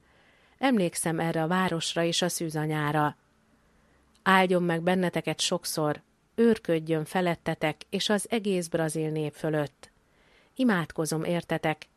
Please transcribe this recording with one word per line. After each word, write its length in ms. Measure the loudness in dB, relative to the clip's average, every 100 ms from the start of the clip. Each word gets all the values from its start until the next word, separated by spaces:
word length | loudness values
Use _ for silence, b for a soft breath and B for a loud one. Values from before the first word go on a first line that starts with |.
| b b b b b b
Emlékszem 640 | 2 2 2 0 -2 0
erre 240 | 0 0
a 40 | 0
városra 560 | 0 0 -2 -4 -2
és 180 | 0 0
a 80 | -2
szűzanyára. 880 | -2 -4 -2 -2 0 0 2 0 -2 _ _ _ b b b b b b b
Áldjon 400 | 2 4 4 2
meg 180 | 2 0
benneteket 580 | 2 2 0 -2 -4 -4
sokszor, 640 | -2 -2 -4 -2 -2 -2 _ _ _ 2
őrködjön 720 | 4 4 2 -2 0 -2 0
felettetek 760 | 0 0 0 -4 -2 -2 -4 -6
és 200 | -4 0
az 160 | 0 0
egész 380 | -4 0 -2 -2
brazil 420 | -2 -2 -2 -2
nép 240 | -2 -4
fölött. 580 | -4 -2 -2 -2 _ -20 _ b b b b b 0
Imádkozom 680 | 2 2 -2 -4 -2 -2
értetek, 640 | -2 -2 -2 -2 0 -2 -8